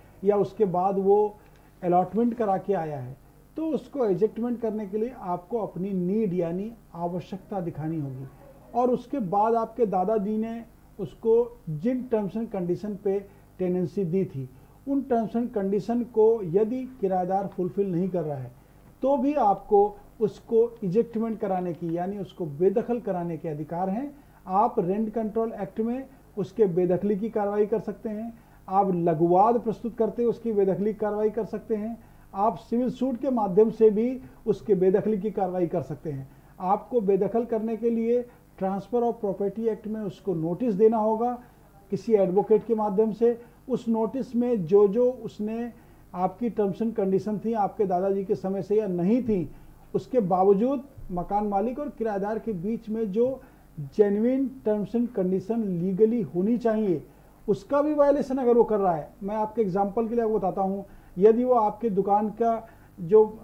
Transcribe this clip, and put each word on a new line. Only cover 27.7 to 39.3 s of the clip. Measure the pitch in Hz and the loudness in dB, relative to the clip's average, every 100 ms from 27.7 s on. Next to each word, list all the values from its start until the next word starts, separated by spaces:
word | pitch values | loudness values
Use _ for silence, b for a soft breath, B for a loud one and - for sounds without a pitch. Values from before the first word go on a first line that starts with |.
| 214 | 0
सकते | 214 - 226 | -4 -10 -8
हैं, | 208 233 - B B - | -8 -10 -14 B B -2
आप | 190 190 | 0 2
लघुवाद | 180 170 156 170 180 220 240 | 2 2 2 4 6 6 4
प्रस्तुत | 226 190 233 - | 0 -4 -6 -2
करते | 220 220 240 | -2 0 -2
उसकी | 226 233 | 0 -2
बेदखली | 202 190 175 208 | 2 2 2 0
की | 202 | -2
कार्रवाई | 208 208 214 | -4 0 -2
कर | 220 214 | -2 -6
सकते | 208 - 220 | -8 -4 -4
हैं, | 214 226 B B B 196 | -4 -10 B B B -2
आप | 214 170 | -2 -2
सिविल | - 233 247 | -4 -2 0
suit | - 262 240 | 0 -2 -2
के | 285 | -2
माध्यम | 240 202 185 226 | 0 2 4 4
से | 220 220 | 6 4
भी | 202 240 254 B B 226 | 6 0 -2 B B -4
उसके | - - 185 | -2 2 2
बेदखली | 190 190 208 214 | 4 4 2 -2
की | 208 | -2
कार्रवाई | 202 185 180 170 | -2 -2 -2 -2
कर | 196 | -2
सकते | 127 151 165 | -6 -8 -8
हैं। | 139 135 B B B | -10 -12 B B B
आपको | 185 202 - 247 | -2 -2 0 -2
बेदखल | 196 190 190 226 240 | 2 2 2 0 -2
करने | 220 220 220 | -2 -2 -2
के | 233 | 0
लिए | 226 226 240 240 B B - | 0 0 0 -2 B B -6
transfer | 190 196 - 240 | -4 -4 -2 0
of | 233 226 | 0 -2
property | 202 | -4